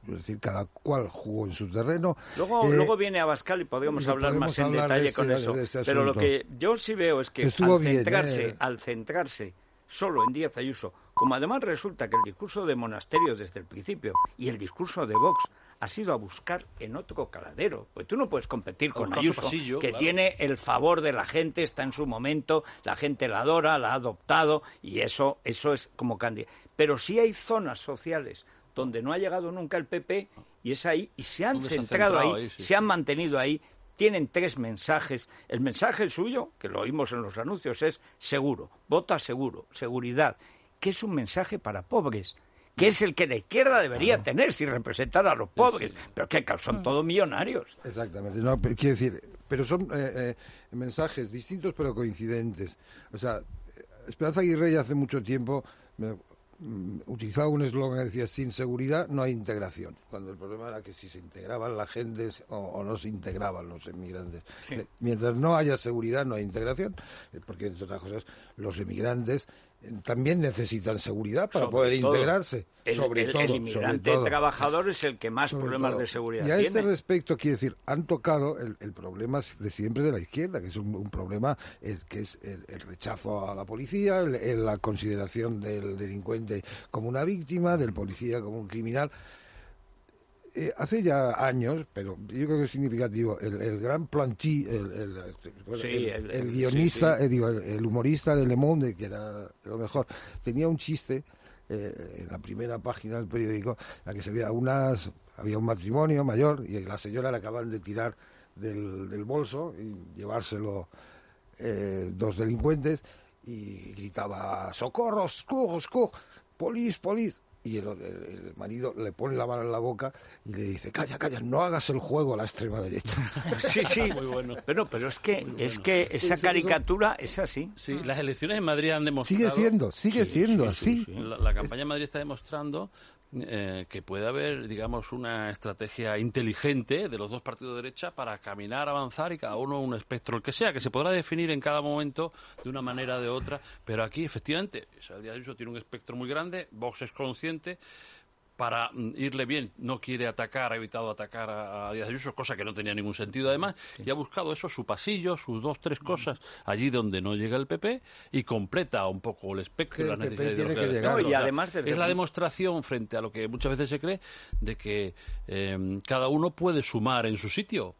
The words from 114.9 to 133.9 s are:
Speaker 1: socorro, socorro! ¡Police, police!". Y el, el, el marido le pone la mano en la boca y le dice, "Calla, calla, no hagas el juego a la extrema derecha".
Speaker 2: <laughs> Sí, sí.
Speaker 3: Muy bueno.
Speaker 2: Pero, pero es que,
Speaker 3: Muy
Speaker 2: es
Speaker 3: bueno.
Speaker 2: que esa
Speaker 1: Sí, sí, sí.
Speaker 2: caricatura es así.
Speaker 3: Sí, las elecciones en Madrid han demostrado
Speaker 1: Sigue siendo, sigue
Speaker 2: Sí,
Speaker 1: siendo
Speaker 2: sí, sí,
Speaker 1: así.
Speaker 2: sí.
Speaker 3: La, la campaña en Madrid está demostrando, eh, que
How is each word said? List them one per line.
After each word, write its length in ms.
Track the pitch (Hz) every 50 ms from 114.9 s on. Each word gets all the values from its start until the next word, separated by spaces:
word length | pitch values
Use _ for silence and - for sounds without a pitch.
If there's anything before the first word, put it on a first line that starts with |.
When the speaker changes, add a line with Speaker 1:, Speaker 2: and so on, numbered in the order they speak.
| - - 240 233 214 214 190
Speaker 1:
socorro, 540 | 165 - - - - 269 262 254 196 170 165
socorro! 300 | - - - 247 233 - - - - - - - _ _ _
¡Police, 420 | _ 165 - 233 233 240 233 180 -
police!". 400 | - 185 208 226 226 196 - - _ _ - _ _
Y 140 | 117 110
el, 100 | 107 98
el, 100 | 104 104 90 92
el 500 | 90 92 90 85 85 95 95 90 92 -
marido 360 | 92 95 101 113 120 127 127 -
le 160 | - 113 104
pone 240 | 90 - 117 139 135
la 120 | 127 120
mano 160 | 123 123 120 117
en 80 | 117
la 80 | 117 117
boca 340 | 117 123 120 101 135 135 - - - - - - _
y 80 | 110 104
le 80 | 98
dice, 300 | 104 101 98 90 - -
"Calla, 260 | - - 156 131 127
calla, 220 | - - 151 127 117
no 240 | 117 120 127 147 175
hagas 260 | 180 165 156 - -
el 80 | 139
juego 380 | 131 - - 123 151 151 135 117
a 20 |
la 60 | 107 110
extrema 360 | 110 - - - 113 104 110
derecha". 380 | 101 185 - - - - - - 131 107 - 143 127
Speaker 2:
<laughs> 140 | 170 - -
Sí, 240 | - - - 208 -
sí. 160 | - - 233 226 208 185
Speaker 3:
Muy 140 | 139 135
bueno. 260 | 131 127 127 123 123 120 110 -
Speaker 2:
Pero, 200 | - 151 196 214
pero 200 | - - 113 120
es 100 | 135 127 -
que, 240 | - 208 202 190 -
Speaker 3:
Muy 200 | 131 123 - 117
Speaker 2:
es 140 | 127 117 107
Speaker 3:
bueno. 40 | -
Speaker 2:
que 180 | 185 190 180 175
esa 160 | - - 123
Speaker 1:
Sí, 80 | -
sí, 80 | 180 180
sí. 60 | 156 170
Speaker 2:
caricatura 720 | 185 175 175 170 185 165 156 - - 180 196 214 214 -
es 220 | - 131 120 - -
así. 320 | 190 - - 135 156 196 208
Speaker 3:
Sí, 280 | - - - 139 147 135
las 160 | 123 135 143
elecciones 400 | 147 135 131 - 147 170 208 214
en 40 | 190
Madrid 260 | 160 151 147 151 160
han 120 | 160 151 151
demostrado 440 | 151 143 135 127 - 190 202 240 214
Speaker 1:
Sigue 0 |
siendo, 420 | - 208 214 226 220 208 135 98
sigue 340 | - - - 208 208 240 208
Speaker 2:
Sí, 60 | 185 - 156 185
Speaker 1:
siendo 260 | 220 226 190 127 107
Speaker 2:
sí, 140 | 92 - - 214 240
sí, 40 | 233
Speaker 1:
así. 40 | 220
Speaker 2:
sí. 140 | - 92 -
Speaker 3:
La, 180 | 113 110 113
la 160 | - - 110 104
campaña 260 | 104 101 - 117 127
en 60 | 143
Madrid 160 | 147 147 147 147
está 160 | 143 - 147
demostrando, 720 | 147 147 139 120 - - - 147 147 147 143 156 190 196 _ - - - - _ _ _ -
eh, 480 | 127 - - 117 104 101 95 95 92 92
que 120 | _